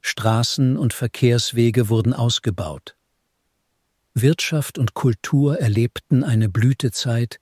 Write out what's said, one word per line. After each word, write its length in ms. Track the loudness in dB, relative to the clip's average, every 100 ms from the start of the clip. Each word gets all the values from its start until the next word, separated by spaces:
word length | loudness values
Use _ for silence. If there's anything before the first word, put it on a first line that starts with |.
Straßen 760 | -8 -4 0 0 0 0 0 2
und 160 | -2
Verkehrswege 960 | -2 -6 0 2 2 0 2 2 2 2
wurden 240 | 2 0
ausgebaut. 800 | 0 0 -2 -4 -6 -8 -10 -16 _ _ _ _ _ _ _ _ _ _ _ _
Wirtschaft 640 | 0 2 2 -2 -4 -4 -2
und 160 | -4
Kultur 680 | 0 0 -2 -2 0 0 0
erlebten 640 | 0 0 0 -4 _ 0
eine 240 | 2 0 0
Blütezeit 920 | 2 0 2 -2 -4 -4 -2 -4 -8